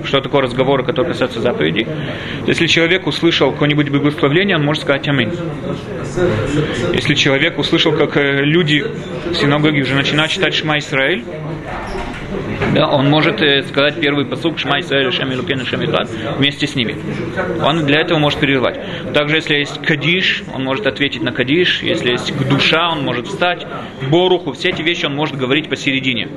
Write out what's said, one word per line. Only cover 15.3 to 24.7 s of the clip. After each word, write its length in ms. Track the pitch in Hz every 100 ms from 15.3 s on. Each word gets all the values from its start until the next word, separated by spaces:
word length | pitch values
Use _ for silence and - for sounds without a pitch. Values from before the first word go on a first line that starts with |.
Элокейну, 320 | 127 123 135 123
Шем 160 | 127
Эхад» 280 | 123 - 98 113 110 -
вместе 300 | 139 143 139
с 80 | 135
ними. 200 | 110 - - - - - 180 175 151
Он 200 | 165 147
для 160 | 147
этого 180 | 170 165
может 200 | 147 -
прерывать. 400 | 139 135 110 - - - -
Также, 240 | 147 147 156
если 180 | 151 147
есть 260 | 143 -
кадиш, 640 | 147 156 139 180 180 - -
он 100 | -
может 220 | 131 131 139
ответить 380 | 131 143 127
на 80 | 113
кадиш. 500 | 120 120 156 180 -
Если 300 | 110 110 120
есть 200 | 120 - 139
гдуша, 540 | 131 139 - 160 170
он 140 | 160
может 240 | 135 123 117
встать. 380 | - 175 175 - - - - 135
Боруху, 440 | 160 185 180 151
все 160 | 123
эти 140 | 180